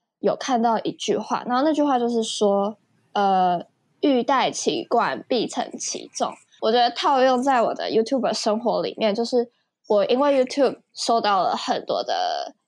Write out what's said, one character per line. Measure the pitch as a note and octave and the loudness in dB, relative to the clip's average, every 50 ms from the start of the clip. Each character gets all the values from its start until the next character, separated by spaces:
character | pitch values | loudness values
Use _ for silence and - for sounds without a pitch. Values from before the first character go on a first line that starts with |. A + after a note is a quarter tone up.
| _ _ _ - | _ _ _ -4
有 | - G3 - | -2 -2 -2
看 | - - - C4 A#3 | -2 -2 -2 0 2
到 | A3+ A#3+ A3 G#3 | 2 2 2 0
一 | - E3+ - | -2 -4 -8
句 | - - - - | -6 -4 -2 -2
话， | - G#3+ - A#3+ - - | -2 -2 -4 -6 -6 -4
然 | - B3 | -2 -2
后 | B3+ C#4 | 0 2
那 | D#4+ D4+ | 2 2
句 | C#4+ D4 | 2 2
话 | D4 C4+ B3 | 2 2 0
就 | A#3+ | 0
是 | A#3+ A#3+ A3+ A3 | 0 0 0 -2
说， | A3 - - G#3+ G3+ G3 G3+ G3 G#3 A3 _ _ _ _ _ _ _ - | -2 -2 0 2 2 4 2 0 -2 -4 _ _ _ _ _ _ _ -2
呃 | G#3 G3+ G3 F#3+ F#3 F#3 F3+ F3 E3+ - _ _ _ _ _ _ - - | 0 2 2 4 4 2 2 2 0 -4 _ _ _ _ _ _ -2 0
，“欲 | D4 C4+ A#3+ A#3 | 2 2 2 2
戴 | - C#4 B3+ G#3+ D#3+ | 2 2 2 2 0
其 | - - - A3 D3+ A2+ - | -2 -2 -4 -2 -2 -2 -4
冠， | - - A#3 G3+ D#3 C3+ - - | -2 0 0 0 0 -2 -6 -6
必 | - C4 A3+ E3+ - | -4 -2 -2 -2 -4
承 | - - - - - - | -4 -6 -8 -8 -8 -10
其 | - - - - - - - | -10 -8 -8 -10 -12 -12 -6
重。” | - C4 A2 - - _ _ _ - | -6 -6 -6 -6 -12 _ _ _ -6
我 | - A3 | -2 0
觉 | A3+ | 2
得 | B3 A#3+ A#3+ | 2 2 0
套 | A#3+ - - E4+ C#4+ C4 B3+ | 0 -2 0 0 2 4 4
用 | C4 C4 A#3+ B3+ | 4 4 2 2
在 | C#4 C4+ A#3+ G#3+ | 2 2 2 2
我 | C#3 - | 0 0
的 | - E3+ F2 | -4 -4 0
YouTuber | C3 A3 A3+ A3+ C#4 B3+ A3+ F3+ A3 | 0 0 2 2 0 -2 0 -2 -2
生 | - - A3+ G#3+ A3+ | -2 -2 -2 -2 0
活 | A#3+ A3+ F3 F3+ F3 | 0 -2 -2 0 -2
里 | F#3+ - - | -4 -4 -2
面， | A3 G#3+ G3+ | -2 -2 0
就 | A#3+ A#3 | 0 -2
是 | A#3 C4 B3 A#3+ A#3+ _ _ _ _ _ _ _ - | 0 0 0 0 -2 _ _ _ _ _ _ _ 0
我 | A3 G#3 G3 | 2 2 2
因 | - A#3+ B3 | 2 2 2
为 | C#4+ C#4+ C#4+ C4 B3+ | 2 2 4 2 2
YouTube | B3+ - C#4+ C4+ G#3+ - - _ _ _ | 0 0 0 0 0 0 -4 _ _ _
受 | - - - A#3 A#3 | -10 -2 0 0 2
到 | - G#3 G3+ F#3+ E3+ | 2 2 2 2 2
了 | A2+ - | 0 -2
很 | A#3 - - G#3 - - | -4 -2 -2 -4 -4 -2
多 | - - F#2 - | -2 -2 -2 -2
的 | - G2+ E2+ F2+ F2 D#2 C#2+ C2+ - - _ _ | -2 -2 -2 0 -2 -2 -4 -6 -8 -12 _ _